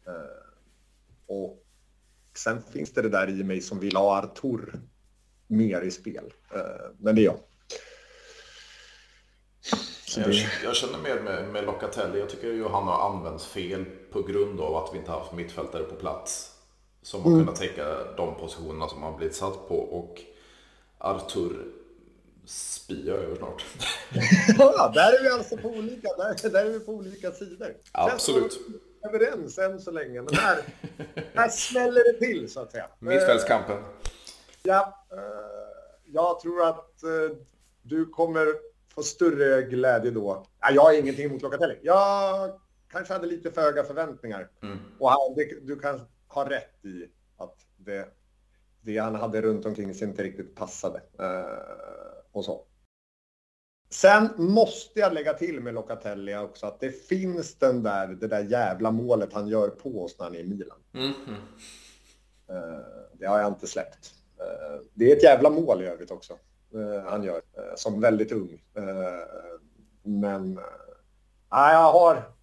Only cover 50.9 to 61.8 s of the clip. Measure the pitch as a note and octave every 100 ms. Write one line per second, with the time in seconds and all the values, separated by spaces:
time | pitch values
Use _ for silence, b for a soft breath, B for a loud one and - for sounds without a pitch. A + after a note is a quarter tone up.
50.9 | - - - F#2 F#2 F2+ G#1+ - G1+ -
51.9 | - - - _ G2+ G2 D#2 - _ _
52.9 | _ _ _ _ _ _ _ _ _ _
53.9 | - F#3+ G#3 A3 G3 E3+ G#3+ A3 - -
54.9 | G#3+ G3 D#3+ D3 - E3+ D3 A#2+ A2+ A2
55.9 | A2+ G#2+ G2+ G2 G2+ G2+ - G#2 - C3
56.9 | - - F#3+ F#3 F3 D#3+ - C3+ B2 A2
57.9 | G2 F#2+ F#2 A2 G#2+ G2+ A#2+ G#2+ F#2 A2
58.9 | A2+ B2 A2+ G2+ G#2 G#2 A2 G2+ - C3+
59.9 | A2 F2 - F2 F2 F2+ G2+ - - _
60.9 | B2+ C3+ C#3 - G#2 - - B B